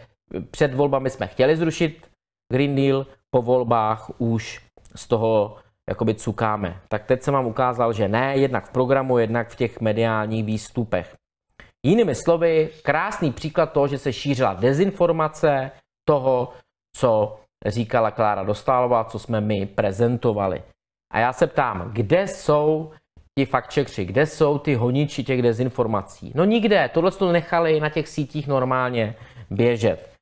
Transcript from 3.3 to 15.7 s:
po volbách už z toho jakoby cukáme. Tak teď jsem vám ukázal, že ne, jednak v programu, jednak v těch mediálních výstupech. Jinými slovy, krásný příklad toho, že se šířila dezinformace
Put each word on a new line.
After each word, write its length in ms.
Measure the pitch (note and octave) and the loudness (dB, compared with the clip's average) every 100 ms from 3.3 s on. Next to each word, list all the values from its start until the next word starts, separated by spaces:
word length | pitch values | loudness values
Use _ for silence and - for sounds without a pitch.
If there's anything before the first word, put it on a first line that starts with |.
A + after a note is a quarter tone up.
po 100 | B2+ | 0
volbách 720 | A#2+ B2+ A#2+ A#2 G#2+ G#2+ - - | 2 2 4 2 2 -2 -6 -6
už 440 | A2+ A2+ - - _ _ - - | -2 -2 -4 -14 _ _ -20 -12
z 120 | - | -2
toho 500 | A2+ A2+ A2 G#2 - _ _ - | 0 2 2 0 -4 _ _ -10
jakoby 260 | G2+ A#2 A2 | -4 -2 -2
cukáme. 640 | - G2+ A2 G#2 F#2 F2+ - | -4 -2 -2 -2 -4 -8 -8
Tak 160 | G#2 | -6
teď 180 | - B2+ | -2 -2
jsem 120 | - | 0
vám 120 | C#3 A#2+ | 0 0
ukázal, 480 | A2 B2+ A#2+ A#2 | -2 -2 0 0
že 140 | G#2+ G2 | 0 0
ne, 300 | A2 C3+ C3+ | 0 0 0
jednak 280 | C3+ A#2+ - | 0 -2 -4
v 60 | |
programu, 460 | B2+ B2+ C3+ C3 B2 | -2 2 2 2 2
jednak 320 | A2+ A#2 A2+ | 2 0 -4
v 60 | - | -4
těch 260 | A#2+ - | -4 -2
mediálních 640 | A2 G#2+ A2+ A2 G#2+ A2+ G#2+ | -2 0 0 0 -2 -4 -4
výstupech. 680 | A2 - - A2 F2+ - - _ _ _ _ - _ C3 | -4 -6 -6 -4 -4 -6 -16 _ _ _ _ -20 _ 2
Jinými 300 | A3 G3 A#2+ | 2 2 0
slovy, 540 | - E3+ E3+ D#3+ D#3 - | 2 2 4 2 0 -2
krásný 500 | - D3+ G3 - D3+ | -4 -2 -2 -2 -4
příklad 400 | - D#3 F3 D#3+ | -4 -6 0 0
toho, 160 | D3+ C#3 | 2 0
že 100 | C3+ | -2
se 160 | C#3 | -4
šířila 400 | A2+ C#3+ C3 A#2 | -4 -2 0 0
dezinformace 1160 | F#2 A#2+ C#3 G3 G3 E3+ D#3+ D#3 - D#3 C3+ C3 | 2 2 2 0 2 0 2 -2 0 0 0 -4